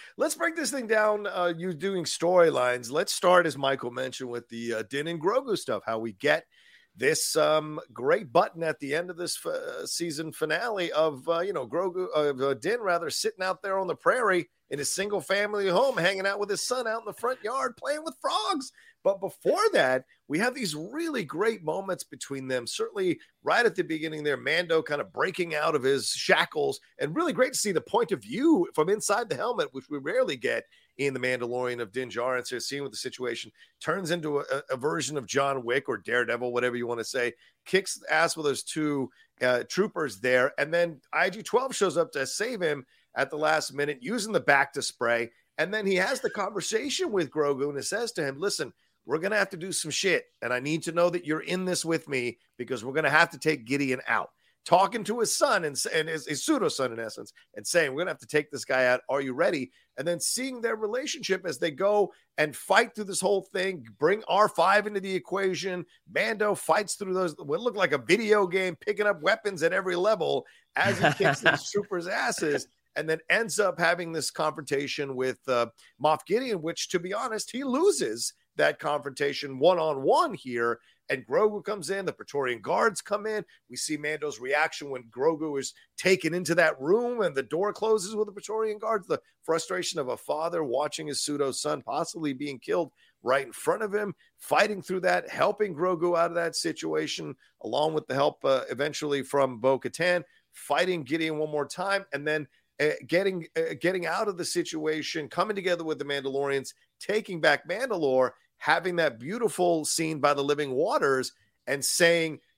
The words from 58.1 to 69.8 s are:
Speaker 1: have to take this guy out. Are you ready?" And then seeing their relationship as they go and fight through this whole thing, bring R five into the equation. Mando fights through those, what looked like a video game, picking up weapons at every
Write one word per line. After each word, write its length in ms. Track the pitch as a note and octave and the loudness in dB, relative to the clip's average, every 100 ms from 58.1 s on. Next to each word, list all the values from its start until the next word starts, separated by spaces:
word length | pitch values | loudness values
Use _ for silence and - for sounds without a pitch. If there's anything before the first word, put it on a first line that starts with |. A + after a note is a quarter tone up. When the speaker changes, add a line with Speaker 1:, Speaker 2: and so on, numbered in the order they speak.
Speaker 1:
have 80 | F#3 | -6
to 60 | - | -2
take 240 | D3+ D3+ | -2 -2
this 140 | C3 - | -6 -2
guy 200 | C3 B2+ | 2 4
out. 140 | B2 - | 2 0
Are 140 | C#3 | -2
you 100 | C#3 | -2
ready?" 400 | B2+ F3+ D#3 B2+ _ _ - | 0 0 0 -4 _ _ -6
And 100 | D#3 | -4
then 140 | F3 | -2
seeing 400 | - - C4 B3 | -2 -4 -6 -4
their 160 | A3+ A3 | -4 -2
relationship 680 | G#3+ A#3+ D4 D#4+ F#3+ F#3 F3 | -4 -4 -4 -6 -4 -4 -4
as 120 | C#3 | -4
they 120 | E3+ | -4
go 420 | C3+ G3 G#3 F#3+ - _ - | 0 2 2 2 -2 _ -2
and 160 | D3+ | -2
fight 400 | B2+ - G3+ B3 | -2 2 4 4
through 100 | - | 0
this 160 | G3 F3 | -6 -2
whole 200 | F#3+ G3+ | 2 2
thing, 420 | F#3 F#3+ F#3+ F3+ A2+ G#2 | 0 -4 -4 -4 -10 0
bring 240 | D3+ G#3+ - | 2 2 2
R 200 | F#3+ G#3+ | 4 4
five 380 | - F3 G#3 G#3 | 6 6 6 4
into 140 | G#3 | -4
the 140 | F#3+ | -2
equation. 720 | F#3 - G3 F#3+ D#3+ F#3 F3+ - _ - | -4 -2 0 0 0 -4 -6 -8 _ -6
Mando 400 | C3+ G#3+ G#3+ G#3 | -2 0 2 0
fights 400 | F#3+ - E3+ G#3 | 2 2 2 2
through 200 | - F#3+ | -4 -2
those, 200 | F#3 F3+ D3+ | 0 0 -2
what 220 | D3+ D#3+ | -4 -2
looked 160 | A#3+ G3+ | 0 2
like 160 | F3 | 2
a 60 | C#3 | 2
video 480 | A2+ G3+ G#3+ G#3 F#3 | 4 4 6 4 4
game, 300 | F#3+ F#3 D#3+ | 2 0 -4
picking 300 | - G3+ G#3 | -4 0 2
up 140 | F3 | 2
weapons 400 | D#3+ A3 G3+ F3+ | 2 2 0 0
at 100 | E3 | 0
every 240 | F#3 | 2